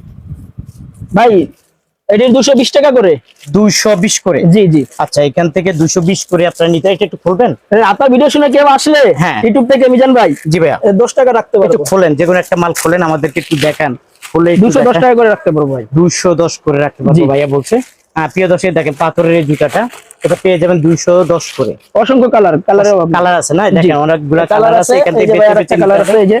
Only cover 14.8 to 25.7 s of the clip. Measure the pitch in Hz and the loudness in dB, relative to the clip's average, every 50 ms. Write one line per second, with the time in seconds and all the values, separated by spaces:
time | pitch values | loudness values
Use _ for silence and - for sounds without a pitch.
14.8 | 233 240 233 165 208 254 240 233 233 220 208 - - 185 156 151 147 139 135 127 | 0 0 0 2 2 2 2 2 2 2 0 0 -2 -2 -2 -2 -2 -2 -4 -6
15.8 | 110 107 135 160 175 175 - - - 180 170 151 170 156 - - - 156 143 143 | -8 -4 0 0 0 0 0 -2 -2 -2 0 0 -2 -4 -4 -6 -6 -4 -2 -2
16.8 | 147 143 - - 131 - 151 170 160 135 139 139 147 143 139 143 127 - 220 247 | -2 -4 -4 -4 -2 0 0 2 2 0 0 -2 -2 -2 -2 -4 -4 -2 -4 -4
17.8 | 254 - _ _ _ _ - 160 160 - - 185 185 175 180 170 - 190 165 165 | -4 -6 _ _ _ _ -8 -6 -6 -6 -4 -2 -2 0 -2 -2 -2 -2 -2 -2
18.8 | 156 151 143 - 170 160 - - 175 165 170 170 160 143 151 135 151 143 - 185 | -2 -4 -4 -4 -4 -4 -2 -2 0 0 0 0 0 0 -2 -2 -2 -2 -2 -2
19.8 | 233 247 - - - - - _ - 151 180 - - 190 185 165 160 175 180 170 | -4 -6 -8 -14 -20 -20 -10 _ -4 -4 -2 -2 0 0 0 0 0 0 0 0
20.8 | 147 165 170 147 - 180 175 180 180 151 170 160 - - - - 131 107 - - | 0 0 0 0 0 0 0 2 2 0 -2 -4 -4 -8 -8 -6 -6 -6 -8 -10
21.8 | _ _ - 202 233 208 262 269 247 240 - 226 208 180 156 147 - - 196 202 | _ _ -2 -2 0 2 2 2 2 2 2 2 2 2 0 0 0 0 0 2
22.8 | 202 208 202 185 165 165 170 175 180 180 180 170 - - 147 170 208 208 196 175 | 2 2 2 0 0 0 0 0 0 0 0 -2 -2 -2 -2 -2 0 0 0 0
23.8 | 165 175 151 147 147 156 160 156 147 139 151 165 170 165 208 208 220 170 165 170 | 2 0 0 0 0 0 -2 -2 -2 -2 -2 -2 0 0 0 0 2 2 2 2
24.8 | 180 - 247 269 294 - - 226 - - 220 - 214 208 208 208 180 - | 0 2 0 0 0 0 0 0 0 2 2 2 4 2 2 2 0 -2